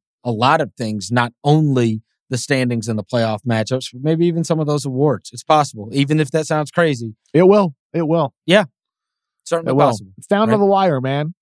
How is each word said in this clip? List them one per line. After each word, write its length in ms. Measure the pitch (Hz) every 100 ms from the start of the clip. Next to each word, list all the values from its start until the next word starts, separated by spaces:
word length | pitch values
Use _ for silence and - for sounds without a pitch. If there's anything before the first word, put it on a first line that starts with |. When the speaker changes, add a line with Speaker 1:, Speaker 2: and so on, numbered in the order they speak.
| _ _
Speaker 1:
a 80 | 123
lot 280 | 107 127 160
of 140 | 117
things, 380 | - 110 107 95
not 220 | 123 120 _
only 580 | 143 156 151 127 113 110 _ _ -
the 60 | 127
standings 500 | - 135 123 117 110
and 100 | 107
the 60 |
playoff 380 | - 120 113 107 123
matchups, 420 | 110 107 127 -
but 80 | 127
maybe 240 | 147 165 175
even 180 | 165
some 160 | 165 160
of 60 | 147
those 180 | 147
awards. 460 | 135 127 151 101 -
It's 120 | 123
possible, 440 | - 156 143 113 104
even 280 | 139 139 156
if 120 | 151
that 160 | 156 151
sounds 240 | 156 147
crazy. 440 | - 165 123 113 110 _
Speaker 2:
It 120 | 151
will. 320 | 190 208 180 - _
It 140 | 170 156
will. 260 | 165 139 _ -
Speaker 1:
Yeah. 160 | 196 165 _ _ _ _ _ _ _
Certainly 300 | - 170 160
Speaker 2:
It 20 | 135
will. 100 | 143
Speaker 1:
possible. 280 | 107 95 -
Speaker 2:
It's 80 | -
down 220 | 202 220
Speaker 1:
Right? 80 | 214
Speaker 2:
to 20 |
the 80 | 196
wire, 340 | 196 185 135
man. 360 | 131 139 156 -